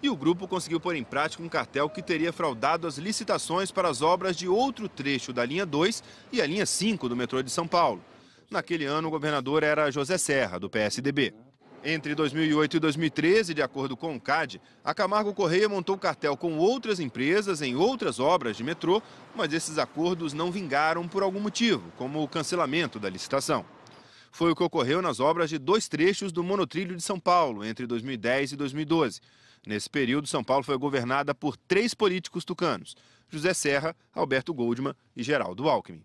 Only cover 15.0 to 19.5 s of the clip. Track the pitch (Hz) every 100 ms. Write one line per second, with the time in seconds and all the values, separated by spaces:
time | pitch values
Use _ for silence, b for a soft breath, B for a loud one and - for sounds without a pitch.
15 | 190 208 208 202 185 175 208 196 175 196
16 | 185 151 151 139 175 156 180 262 233 196
17 | 143 113 135 196 196 170 143 123 196 262
18 | 190 113 135 180 123 104 120 170 160 196
19 | B B B - 160